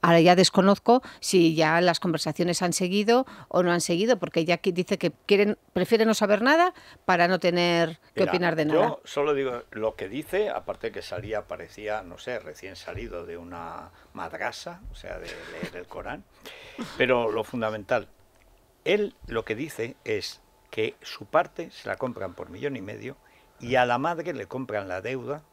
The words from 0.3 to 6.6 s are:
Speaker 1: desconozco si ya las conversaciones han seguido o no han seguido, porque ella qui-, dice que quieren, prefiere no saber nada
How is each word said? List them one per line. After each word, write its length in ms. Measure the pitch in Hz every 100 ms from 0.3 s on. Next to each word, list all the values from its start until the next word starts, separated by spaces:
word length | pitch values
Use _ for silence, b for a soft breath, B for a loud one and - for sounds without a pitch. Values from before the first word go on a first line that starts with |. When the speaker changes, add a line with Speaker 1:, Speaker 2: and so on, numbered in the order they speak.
Speaker 1:
desconozco 680 | 180 180 - 190 202 - 247 B B
si 340 | - 190 165
ya 260 | 160 156 165
las 200 | 175 165
conversaciones 640 | 185 160 - 147 175 170
han 100 | 180
seguido 540 | 175 185 196 208 240 262 B B
o 160 | -
no 80 | 180
han 100 | 175
seguido, 380 | - 175 220 233
porque 220 | 175 170
ella 200 | 165 170
qui-, 120 | -
dice 260 | 175 180 196
que 140 | 175 - -
quieren, 300 | 202 208 - _
prefiere 320 | - 196 226
no 100 | 220
saber 280 | 214 202 202
nada 320 | 240 320